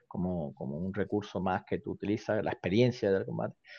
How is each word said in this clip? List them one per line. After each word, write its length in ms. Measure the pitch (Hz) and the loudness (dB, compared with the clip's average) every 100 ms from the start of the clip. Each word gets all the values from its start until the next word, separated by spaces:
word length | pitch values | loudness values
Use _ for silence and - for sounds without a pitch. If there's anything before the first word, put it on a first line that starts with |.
| _ | _
como, 460 | - 180 87 71 | -2 -2 -2 -4
como 240 | 67 65 73 | -6 -6 -4
un 160 | 92 | -4
recurso 480 | 101 - 104 98 98 | -2 0 -2 -2 -2
más 240 | 92 95 - | 0 -2 -2
que 140 | 90 | -4
tú 120 | 107 | -4
utilizas, 500 | 92 95 104 - 107 | -4 0 0 0 0
la 100 | 80 | 0
experiencia 600 | - 92 104 123 123 104 | -2 2 4 4 4 4
del 140 | 95 98 | 4 2
combate. 320 | 110 113 - - | -4 -6 -8 -20